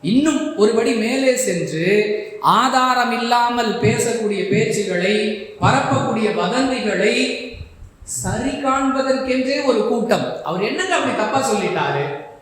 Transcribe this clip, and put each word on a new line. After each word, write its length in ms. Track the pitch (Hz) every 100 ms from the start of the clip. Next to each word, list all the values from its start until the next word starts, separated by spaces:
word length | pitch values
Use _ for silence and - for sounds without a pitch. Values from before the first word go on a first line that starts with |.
இன்னும் 400 | 143 240 302 277 - -
ஒருபடி 300 | 214 226 233 220
மேலே 280 | 214 269 262 247 208
சென்று, 400 | 175 151 156 180 208 208 214 - - 143 190
ஆதாரம் 560 | 254 262 254 247 240 226
இல்லாமல் 540 | 233 240 240 240 226 196
பேசக்கூடிய 560 | 214 226 233 233 208 196 175
பேச்சுகளை, 640 | 214 226 208 190 180 185 214 214 - - -
பரப்பக்கூடிய 680 | 180 254 - 262 247 214 214 175
வதந்திகளை 760 | 180 247 269 254 208 185 208 240 262 - 247 - - - - - - -
சரி 340 | 185 214 262 -
காண்பதற்கென்றே 920 | 269 269 269 262 269 262 254 254 254 294 277
ஒரு 100 | 226 233
கூட்டம். 380 | 240 247 208 - - -
அவர் 180 | 180 208
என்னங்க 260 | 285 370 330
அப்படி 180 | 262 -
தப்பா 180 | 214 269 262
சொல்லிட்டாரு 560 | 208 180 170 147 143 139 - - -